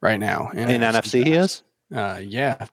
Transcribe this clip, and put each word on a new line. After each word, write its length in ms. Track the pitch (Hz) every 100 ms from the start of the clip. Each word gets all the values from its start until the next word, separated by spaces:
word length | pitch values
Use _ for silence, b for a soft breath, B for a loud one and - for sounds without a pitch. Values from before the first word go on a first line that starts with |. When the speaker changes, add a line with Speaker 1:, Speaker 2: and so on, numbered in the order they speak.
Speaker 1:
right 180 | - 107
now. 320 | 104 - -
In 160 | - 120
Speaker 2:
In 140 | 123
N 120 | 117 113
F 120 | -
C, 120 | 127
he 80 | 143
Speaker 1:
draft. 140 | 160 190
Speaker 2:
is? 180 | - _ _ - 123
Speaker 1:
Uh, 220 | 101 92
yeah. 460 | 98 113 139 - 113